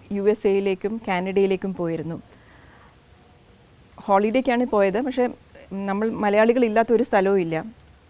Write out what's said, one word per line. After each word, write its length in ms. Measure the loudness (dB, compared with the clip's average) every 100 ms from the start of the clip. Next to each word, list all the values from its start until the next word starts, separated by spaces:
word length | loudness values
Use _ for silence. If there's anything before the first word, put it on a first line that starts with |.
| -8
യു 120 | -2
എസ് 240 | 0 2 2
എയിലേക്കും 540 | 2 0 -4 -6 -6 -4
കാനഡയിലേക്കും 680 | -4 -2 0 2 0 -4 -4
പോയിരുന്നു. 460 | -4 -4 -6 -10 -14 -20 -20 -20 -20 -20 -20 -20 _ -20 -20 _ _ -20 _ -20 -20 -10
ഹോളിഡേക്കാണ് 720 | 0 2 2 0 0 0 2
പോയത്, 360 | 2 2 0
പക്ഷേ 280 | -2 -2 -2 -4 -20 -20 -12
നമ്മൾ 360 | -8 -4 -2 -4
മലയാളികളില്ലാത്ത 840 | -2 0 4 4 4 2 2 2
ഒരു 100 | 2
സ്ഥലവും 360 | 2 2 2 0
ഇല്ല. 240 | 0 -4 -8 -16 -20 -20